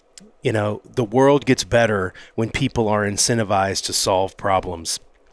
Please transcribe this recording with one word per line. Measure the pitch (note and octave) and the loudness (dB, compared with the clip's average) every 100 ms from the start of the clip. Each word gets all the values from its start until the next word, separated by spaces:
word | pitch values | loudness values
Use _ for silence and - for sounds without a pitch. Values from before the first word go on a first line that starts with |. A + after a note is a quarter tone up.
| _ - G#3 _ | _ -20 -20 _
you | C3 | -2
know, | A2 G#2 G#2+ | 0 -2 -4
the | - A2+ | -8 -4
world | A2 A#2+ C3+ C#3+ - | 0 4 4 4 2
gets | B2+ | 0
better | F#2+ A#2+ A#2 G2+ F#2 - - - | 2 2 2 0 -4 -8 -12 -6
when | A2+ | -4
people | - C3 - G#2+ | -2 -2 0 0
are | G#2 | 0
incentivized | G#2 F#2+ - A#2 G2+ G2 F#2+ F#2+ - | 0 0 0 0 0 0 0 -2 -4
to | |
solve | F2+ - F#2+ F#2+ - | -2 0 0 -2 -4
problems. | G2+ F#2+ F2+ E2+ E2 - - _ _ | -2 0 -2 -8 -8 -10 -12 _ _